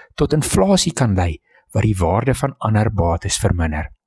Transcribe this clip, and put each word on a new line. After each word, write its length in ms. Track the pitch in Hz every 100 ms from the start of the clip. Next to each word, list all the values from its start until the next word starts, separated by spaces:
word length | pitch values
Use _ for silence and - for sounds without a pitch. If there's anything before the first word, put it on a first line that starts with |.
| -
tot 180 | - 143
inflasie 600 | 151 - 190 190 185 170
kan 220 | - 120
lei, 240 | 92 87 76 _ _ _
wat 120 | 104
die 140 | 110 92
waarde 380 | 85 98 127
van 220 | 120 139 -
ander 340 | 107 107 110
bates 440 | 104 85 85 98 -
verminder. 560 | 101 90 80 78 - -